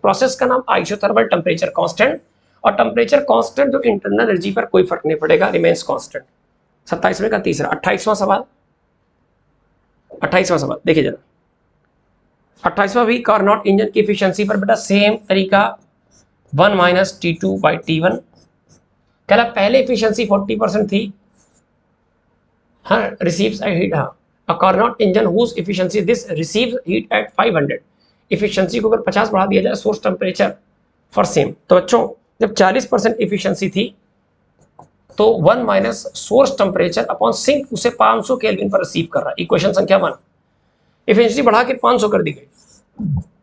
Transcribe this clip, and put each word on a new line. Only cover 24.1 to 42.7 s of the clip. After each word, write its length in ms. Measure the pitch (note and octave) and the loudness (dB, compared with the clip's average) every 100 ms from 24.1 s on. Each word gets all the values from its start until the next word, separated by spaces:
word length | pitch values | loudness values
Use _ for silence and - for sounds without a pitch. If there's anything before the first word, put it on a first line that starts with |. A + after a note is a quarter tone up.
| - _ _ - | -10 _ _ -6
a 120 | E3+ | 0
Carnot 380 | F#3+ F#3 A#3 - G#3 | 0 2 0 0 0
engine 260 | F#3+ G#3+ | 2 2
whose 240 | F3+ A#3+ - | 2 0 -2
efficiency 480 | F3 F#3 F#3 G#3 F3+ | -4 -2 -2 -2 0
this 160 | A#3+ - | -2 -2
receives 480 | D#3+ D#3+ G#3+ A#3+ B3 - | -6 -4 -2 -2 -2 -4
heat 320 | G#3+ G#3+ G#3 | -4 -2 -2
at 160 | G#3+ - | -2 -2
five 140 | A3+ | 0
hundred, 260 | E3 C#3+ - - _ _ _ - | 0 -2 -4 -10 _ _ _ -6
Efficiency 480 | - G3+ - F#3 A#3 | -4 -2 0 -2 0
को 100 | G#3+ | 0
अगर 120 | A3 | 0
पचास 280 | - F#3+ A3 | 0 0 0
बढ़ा 160 | G3+ G3 | 0 0
दिया 160 | G3 | 0
जाए 120 | F#3+ | 0
source 320 | G3+ G#3+ G#3 - | -2 -4 -2 -2
temperature 460 | F#3 F#3+ F3+ G3 - _ _ _ _ _ | -2 -2 0 -2 -4 _ _ _ _ _
for 100 | - G3+ | -2 0
same, 280 | D#3+ C3 - - | 0 -2 -2 2
तो 60 | F3+ | 2
बच्चों 320 | F3+ A#3 - - _ - | 4 0 0 -8 _ -4
जब 140 | A3 | -2
चालीस 320 | G3+ F#3+ A3+ - | 2 2 2 0
परसेंट 360 | A#3 G#3 A3+ | 0 0 0
efficiency 480 | G3 G3 G3 F#3+ F#3+ | -2 -2 -4 -4 -4
थी, 240 | F#3 A#3+ - _ _ _ _ _ _ _ _ - _ _ - | -2 -4 -8 _ _ _ _ _ _ _ _ -20 _ _ 0
तो 80 | G#3+ G#3 | 2 4
one 200 | E3 A#3+ | 2 2
minus 400 | A3+ G3 G#3 - - - | 2 0 0 -4 -10 -12
source 360 | - A3+ C4+ - | 0 2 2 2
temperature 480 | G3 F#3 F3 E3+ - | 0 0 0 -2 -4
upon 220 | - A3+ | -2 -2
sink, 340 | A#3 - C#4+ C#4 | 0 0 0 -2
उसे 160 | G#3+ A#3+ | -4 -2
पाँच 360 | - A3 A3+ G3 | 2 2 2 0
सौ 100 | B3+ | -2
Kelvin 320 | G#3+ F#3+ G3+ | -2 -2 0
पर 100 | G3 | -2
receive 280 | E3+ D#3+ E3 | -2 -4 -4
कर 60 | C#3 | -4
रहा 100 | - | -4
है, 60 | - | -6
इक्वेशन 320 | E3+ F#3+ G3 | -2 0 0
संख्या 240 | F#3+ G3+ F#3+ | 0 2 2
one। 160 | E3+ - _ _ _ _ _ _ _ _ - | 0 -6 _ _ _ _ _ _ _ _ 0
Efficiency 340 | G3 A#3 A#3 | 4 4 2
बढ़ा 220 | B3 G#3+ | 2 2
के 100 | B3 | 2
पाँच 280 | B3+ A#3 B3 | 0 0 2
सौ 80 | G#3 | 2
कर 140 | G#3 | 0
दी 80 | D#3+ | -2
गई, 920 | D3 - _ _ | -6 -14 _ _